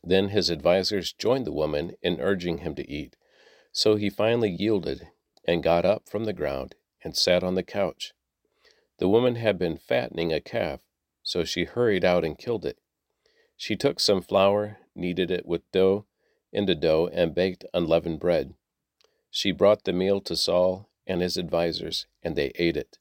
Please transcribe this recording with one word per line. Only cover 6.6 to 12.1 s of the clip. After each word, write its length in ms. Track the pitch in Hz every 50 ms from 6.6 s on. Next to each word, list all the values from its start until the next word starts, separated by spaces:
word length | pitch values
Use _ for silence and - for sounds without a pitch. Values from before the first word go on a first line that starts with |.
| 65 - - _ _ _ _ _ -
and 140 | 92 - -
sat 260 | - - 90 90 87
on 120 | 92 92
the 80 | 92 92
couch. 500 | - - 101 98 87 - _ - - _ _ _ _ _ _ _ _ _ _ _ - _ _ _ _ _ _
The 120 | 90 92
woman 260 | 101 117 123 127 120
had 220 | 117 117 110 101 87
been 200 | 92 85 80 -
fattening 540 | _ - - 123 127 - - 82 85 82
a 80 | 80 76
calf, 480 | - - - 117 101 82 69 - _ _ _ _ _ _ _ _ _
so 200 | - - 87 82
she 200 | 80 - 90 87
hurried 420 | - - 120 123 117 101 92 -
out 180 | 92